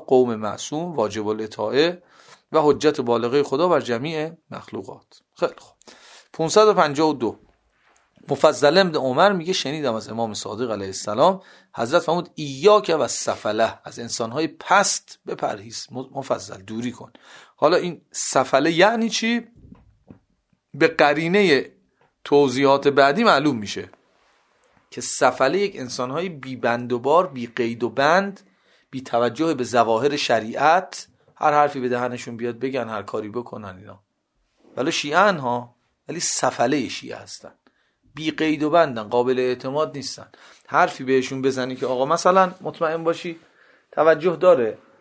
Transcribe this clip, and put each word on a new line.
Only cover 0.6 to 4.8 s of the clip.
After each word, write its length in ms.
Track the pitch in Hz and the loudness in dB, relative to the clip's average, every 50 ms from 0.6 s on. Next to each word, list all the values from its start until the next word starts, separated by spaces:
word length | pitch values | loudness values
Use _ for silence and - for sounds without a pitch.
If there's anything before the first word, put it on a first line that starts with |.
| - - 147 151 175 180 160 | -10 -8 -8 -8 -6 -6 -4
واجب 320 | 135 107 104 98 110 104 | -4 -4 -2 -4 -4 -4
الاطاعه 760 | 104 107 110 110 107 - - 107 107 117 135 156 170 180 180 _ _ _ _ _ - - - _ _ 151 | -4 -4 -4 -6 -10 -8 -8 -6 0 2 2 2 2 0 -4 _ _ _ _ _ -20 -20 -20 _ _ 0
و 100 | 156 147 | 2 4
حجت 380 | 147 139 - 143 151 143 - | 4 4 4 2 0 0 2
بالغهٔ 420 | 127 120 117 113 117 120 131 147 143 | 0 0 0 0 0 0 0 0 0
خدا 260 | - 135 139 175 180 | 0 0 0 2 2
بر 120 | 170 139 | 2 0
جمیع 500 | 117 117 117 117 139 160 165 156 151 165 170 - _ _ | 0 -2 -4 -6 -6 -6 -6 -6 -6 -8 -10 -14 _ _
مخلوقات. 720 | - - - - - 107 | -18 -18 -14 -12 -12 -12